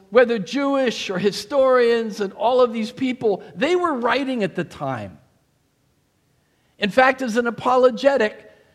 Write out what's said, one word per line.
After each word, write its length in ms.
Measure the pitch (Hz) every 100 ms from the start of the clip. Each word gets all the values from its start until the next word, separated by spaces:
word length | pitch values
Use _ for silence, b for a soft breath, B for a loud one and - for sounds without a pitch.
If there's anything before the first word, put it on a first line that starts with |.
| _
whether 300 | 226 233 233
Jewish 680 | 175 269 277 269 254 - -
or 100 | 185
historians 1000 | 202 - - 285 262 254 233 233 220 196
and 140 | 196
all 280 | - 220 254
of 120 | 247
these 180 | 226 220
people, 520 | - 262 247 233 180 B 175
they 200 | 285 359
were 180 | 349
writing 500 | 254 240 254 269 247
at 120 | 185 -
the 80 |
time. 540 | - - 139 120 98 78 _ _ _ _ _ _ _ _ _ _ _ _ _ _ _ _
In 120 | 202
fact, 320 | 254 262 262
as 160 | 262 226
an 100 | 240
apologetic, 1040 | 226 254 254 254 220 269 269 214 - - b b